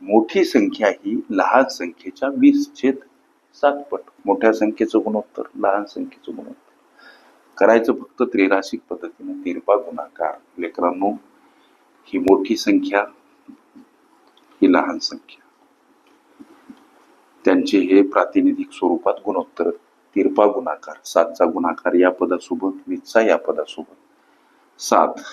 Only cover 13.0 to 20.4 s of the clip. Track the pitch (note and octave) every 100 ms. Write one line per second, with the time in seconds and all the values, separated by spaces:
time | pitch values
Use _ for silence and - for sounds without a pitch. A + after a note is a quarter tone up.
13 | G#2+ - _ _ - - _ - _ _
14 | _ _ _ _ _ _ F#2+ F2 F2+ D#2+
15 | - - - - _ _ _ _ _ _
16 | _ _ _ _ - _ - - _ _
17 | _ _ _ _ F#2+ F#2 F2 G2 F2+ F#2+
18 | F#2+ G2 F2+ G2 F#2 - - - F2+ E2+
19 | F#2+ - G#2 F#2+ F2 - E2+ - _ _
20 | _ G2+ F#2 -